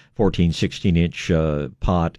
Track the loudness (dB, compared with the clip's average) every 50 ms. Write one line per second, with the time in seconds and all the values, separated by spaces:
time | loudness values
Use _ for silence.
0 | _ _ _ 0 0 2 2 2 2 0 0 0 -4 -4 -4 -2 0 2 2 2
1 | 2 0 -2 -6 -4 -2 0 0 0 0 -2 -2 -4 -8 -6 _ -2 0 0 0
2 | 0 -2 -4